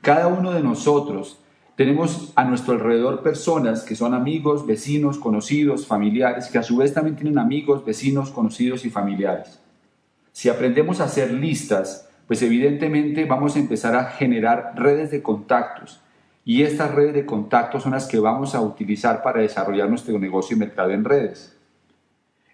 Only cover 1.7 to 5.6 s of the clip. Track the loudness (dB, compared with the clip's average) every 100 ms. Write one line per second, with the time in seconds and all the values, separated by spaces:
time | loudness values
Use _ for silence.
1.7 | 0 2 4 0 -4 -4 -2 0 -2 0
2.7 | 0 2 2 2 0 -2 -2 0 0 0
3.7 | -2 -4 -4 -2 0 0 0 0 0 0
4.7 | -4 0 0 0 -2 -2 -2 0 0